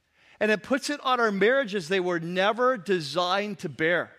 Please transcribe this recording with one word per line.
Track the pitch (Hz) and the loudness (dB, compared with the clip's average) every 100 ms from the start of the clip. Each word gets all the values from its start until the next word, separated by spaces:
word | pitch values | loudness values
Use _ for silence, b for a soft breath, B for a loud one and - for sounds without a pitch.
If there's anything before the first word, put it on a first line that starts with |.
| b b b b | b b b b
And | 214 | 0
it | 214 | 0
puts | - 262 - | 0 -2 -2
it | 294 | -4
on | 262 247 | 0 2
our | 226 | 2
marriages | 196 202 269 254 202 151 | 4 4 4 0 -4 -2
they | 190 | 0
were | 180 175 | 0 -2
never | 165 185 196 220 254 254 | -2 0 2 2 0 0
designed | 170 185 147 151 180 190 208 196 | 0 -2 -2 -2 0 0 -2 -6
to | 175 | -8
bear, | 123 156 170 110 | -2 0 0 -2